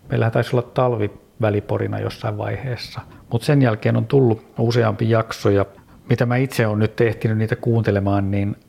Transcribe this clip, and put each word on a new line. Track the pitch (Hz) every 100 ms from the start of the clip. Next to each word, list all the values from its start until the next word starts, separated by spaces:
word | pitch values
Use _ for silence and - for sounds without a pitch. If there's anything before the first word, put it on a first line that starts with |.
| -
Meillähän | 120 113
taisi | 123 117 123
olla | -
talviväliporina | - 127 113 104 - _ - 113 104 - 107 104 104
jossain | 104 - 113 104
vaiheessa. | 107 107 131 120 - - - - -
Mut | 120
sen | - 143
jälkeen | 127 107 117 117
on | 113
tullut | 139 123 110 - -
useampi | 117 120 110 104 113
jakso | 113 110 - 107
ja | 98 95 - - - -
mitä | 120 120
mä | 123
itse | 135 - 110
oon | 104
nyt | 110 -
ehtinyt | 117 110 113 110
niitä | 110 -
kuuntelemaan, | 123 113 107 101 98 101 98
niin | 101 101 -